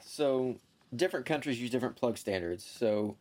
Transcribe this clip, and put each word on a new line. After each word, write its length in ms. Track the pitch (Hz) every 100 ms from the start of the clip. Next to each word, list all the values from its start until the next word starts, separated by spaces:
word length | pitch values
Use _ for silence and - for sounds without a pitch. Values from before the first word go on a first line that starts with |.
So 520 | - - 143 131 127 113 _ _ _
different 320 | 120 185 151 127
countries 340 | 151 139 120
use 100 | 123
different 260 | 123 120 -
plug 200 | 123 104
standards. 460 | - 95 85 90
So 520 | - - 113 104 104 -